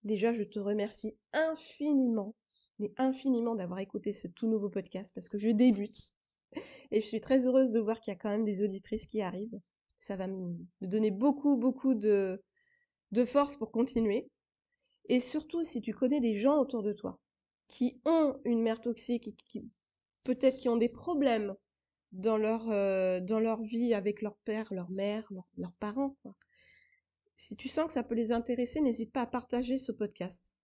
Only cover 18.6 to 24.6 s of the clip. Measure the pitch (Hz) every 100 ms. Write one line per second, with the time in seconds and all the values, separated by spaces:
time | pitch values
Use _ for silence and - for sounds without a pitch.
18.6 | 226 226 240 233 - 240 208 208 _ 220
19.6 | 220 _ _ _ _ _ - 254 269 262
20.6 | 254 233 240 - - 330 269 226 208 196
21.6 | _ _ _ _ _ 185 202 220 214 226
22.6 | 226 208 196 190 185 185 185 220 226 226
23.6 | 220 233 240 214 196 202 208 202 - 214